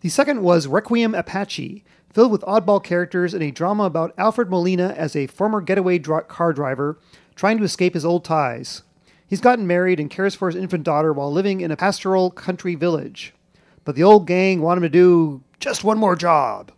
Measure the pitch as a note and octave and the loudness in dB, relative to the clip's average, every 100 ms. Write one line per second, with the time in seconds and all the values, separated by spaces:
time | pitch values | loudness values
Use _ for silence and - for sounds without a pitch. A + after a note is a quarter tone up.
0 | F3 - C#4+ C4+ F3+ E3+ C#3 E3 G#3+ A#3 | -2 0 0 2 4 2 2 -2 0 0
1 | A3+ A3 - F#3+ G3+ - C#3 G#3 _ _ | 0 -2 -6 -6 -6 -8 -10 -14 _ _
2 | _ - B3+ G#3 - G#3 F3+ G3+ G3 F3 | _ 4 6 4 0 -2 2 -2 0 -4
3 | F3+ F3+ F3 F#3+ D3+ B2+ E3+ G#3 G3 D#3+ | -2 -2 -4 -4 -6 -4 -4 -2 -2 -2
4 | E3 - G#3 A3 G3+ F#3 F3 F3+ F3+ - | -6 -2 -2 0 -2 0 0 0 -2 -4
5 | D3+ D#3 C#3 - G#3 G#3+ E3 G3 F#3 F3+ | -6 -4 -6 -2 -2 -2 -2 0 2 -2
6 | C#3+ D#3 - - E3+ C#3+ C#3 C3 C#3+ D#3 | 0 -4 -4 -4 -2 -2 -4 -4 -6 -6
7 | _ - _ - G3 A3+ G3+ - F3+ F3 | _ -20 _ -4 -2 0 -2 0 -2 0
8 | D#3 F3 E3+ D#3+ C3+ A#2 B2+ - _ _ | 0 -2 0 -2 -2 -6 -12 -16 _ _
9 | _ _ _ G3 A#3+ B3 F#3+ F3 F#3 F3 | _ _ _ 2 2 2 2 2 2 0
10 | D3 - G3 F#3+ F#3 F3 F#3 F3+ E3 D3 | -2 -2 -4 -2 -6 -4 -4 -4 -2 0
11 | D#3 C#3+ C#3+ D3+ G3 F#3+ E3+ D3+ F#3+ - | 0 0 -2 -2 -2 -2 -4 -2 -2 -2
12 | F#3+ F#3+ F#3 F3+ - F3+ F#3 D#3+ F3 D#3+ | 0 2 0 -2 -8 -6 -6 -2 -2 -2
13 | - - - _ _ _ _ _ - C3+ | -6 -14 -20 _ _ _ _ _ -8 2
14 | F3+ G#3+ E3 F3+ F#3+ F#3 D#3+ F3+ E3+ D#3 | 8 8 6 0 2 2 0 0 2 6
15 | F3+ F3 D#3+ C3+ _ _ - A#3 G3+ A3 | 6 6 2 -4 _ _ -6 -2 0 0
16 | A3 F3 F3 D#3+ B2+ G#2 G#2 | 0 0 2 2 2 -6 -14